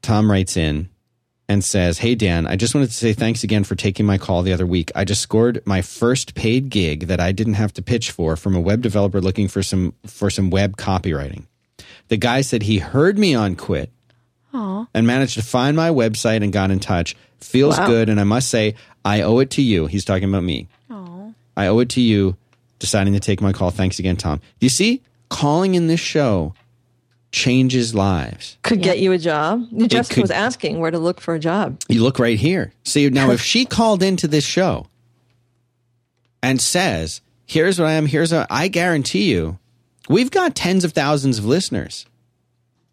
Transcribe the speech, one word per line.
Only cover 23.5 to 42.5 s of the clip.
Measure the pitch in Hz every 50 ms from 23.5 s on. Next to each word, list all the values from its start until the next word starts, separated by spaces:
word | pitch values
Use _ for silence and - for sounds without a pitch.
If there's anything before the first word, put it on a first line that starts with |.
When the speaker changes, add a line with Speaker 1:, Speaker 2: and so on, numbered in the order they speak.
| 95
Speaker 1:
call. | - 98 90
Thanks | 87 - 95 92 - -
again, | 90 92 90
Tom." | 85 - 87 73 71 - _ _ _
You | - 131
see, | 131 - 190 220 240 269 _ _ _ _ _ _
calling | - - - 147 147 165 185 190 185
in | 180 170 160
this | 165 165
show | - - - 156 143 127 104 92 80 78 95 _ _ _ _ _ _ _ _ _ _ _ _ _ _ _
changes | - - - 131 123 131 131 127 123 127 120 117 113
lives. | 104 95 98 95 82 69 58 - - - - - _ _
Speaker 3:
Could | - 240 202
Speaker 2:
Yeah. | 185 185 185
Speaker 3:
get | -
you | - 190 185
a | 180
job. | 156 170 156 151 151 160 202 240 240 233 233
Speaker 1:
It | 208 226 240
Speaker 3:
Jessica | - 120 123 - -
Speaker 1:
could | - 220
Speaker 3:
was | 185
asking | - - 202 240 254 - - 165 - 165
where | 165 160
to | 165 170
look | 160 170 185 -
for | - - 170
a | 160
job. | 151 165 165 202 208 143 131 - - _
Speaker 1:
You | - 117 113
look | 127 135 -
right | 123 117 117 101
here. | 101 156 185 185 131 - _ _ _
See, | - - 147 143 143
now | 131 139 135 131
Speaker 3:
<laughs> | 123
Speaker 1:
if | 120 -
she | - - 233 254
called | 247 - - 233 226 214 185 180
into | 190 190 175 -
this | 160 147 151 143
show | - - - 185 180 107 - - - _ _ _ _ _ _ _ _ _ _ _ _ _ _ _ _ _ _ _ _ _ _ _ _ _ _ _ _ _ _ -
and | 123 135 127 -
says, | - - 180 185 175 107 82 80 78 - - _ _ _ _ _
"Here's | _ - 160 156 185 190 175
what | 170 156
I | 156
am, | 156 151
here's | 147 131 151 165 160 165
what," | 160 - -
I | 85 123 156 196
guarantee | - 170 170 180 170 151 131 - - 185 208 190
you, | 123 87 80 80 85 95 _ _ _ _ _ _ _ _ _ -
we've | 131 202 254 254
got | - 392 370 339 -
tens | - - 175 185 190 175
of | 170 -
thousands | - 147 139 151 147 131 135 127 110
of | 101
listeners | 107 131 175 190 - - 101 64 - - - - _ _ _ _ _ _ _ _ _